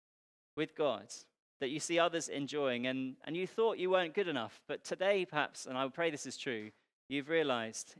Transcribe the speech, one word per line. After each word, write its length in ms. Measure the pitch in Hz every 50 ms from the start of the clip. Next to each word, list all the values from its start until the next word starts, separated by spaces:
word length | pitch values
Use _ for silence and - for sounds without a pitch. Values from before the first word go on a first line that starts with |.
| _ _ _ _ _ _ _ _ _ _ -
with 180 | 147 156 151 -
God 320 | - 151 143 113 101 101 - - - - _ _ _ _ _ _ -
that 100 | 139 127
you 100 | 147 151
see 180 | - - 170 170
others 300 | 170 170 165 165 143 -
enjoying, 580 | - 143 143 127 143 151 143 131 120 120 120
and, 300 | 131 131 131 131 131 131 - -
and 100 | - 156
you 120 | 175 185
thought 320 | 180 - - 226 226 190 -
you 100 | 180 185
weren't 240 | 190 185 180 160 151
good 160 | 202 202 175
enough. 320 | 151 127 110 104 - - _ -
But 160 | 143 - -
today, 400 | - 180 - 185 196 202 196 180
perhaps, 400 | - - 151 139 - - - -
and 140 | - 131 127
I 100 | 135 131
pray 220 | - - 170 170
this 160 | 147 139 -
is 100 | 135 -
true, 340 | - - 139 120 110 107 107 - _ _ _ _ _ _ -
you've 200 | 135 143 135 143
realized 680 | 165 165 156 139 127 117 113 113 110 - - - -